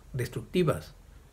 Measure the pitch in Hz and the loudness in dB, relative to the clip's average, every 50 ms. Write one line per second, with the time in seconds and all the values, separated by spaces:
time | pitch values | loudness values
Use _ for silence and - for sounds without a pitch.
0 | - - - 127 117 - - 117 - - - 185 175 147 - - - - - - | -16 -8 -4 -4 -4 -4 -4 -8 -8 0 2 4 4 4 2 0 -4 -12 -18 -20
1 | - - - - - - | -20 -20 -20 -20 -20 -20